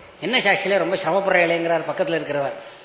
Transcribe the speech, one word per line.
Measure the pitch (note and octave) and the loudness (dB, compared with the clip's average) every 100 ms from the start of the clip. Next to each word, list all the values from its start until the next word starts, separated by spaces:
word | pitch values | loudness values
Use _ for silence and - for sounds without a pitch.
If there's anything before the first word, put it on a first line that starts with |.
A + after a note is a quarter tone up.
| - - | -20 -8
"என்ன | F3 B3 | -2 0
சாஸ்திரிகளே | G3+ F#3+ F#3+ G3 | 2 2 2 0
ரொம்ப | E3+ F#3+ | 0 -2
சிரமப்படுற | - G3 F#3+ F3+ | 0 0 2 4
இலைங்கிறார்" | E3+ E3+ E3+ E3 D#3 | 4 2 0 -2 -2
பக்கத்துல | D3 F3 E3 | -4 -2 -2
இருக்கிறவர். | C#3+ C#3+ C3+ - - - | -2 -4 -4 -6 -16 -20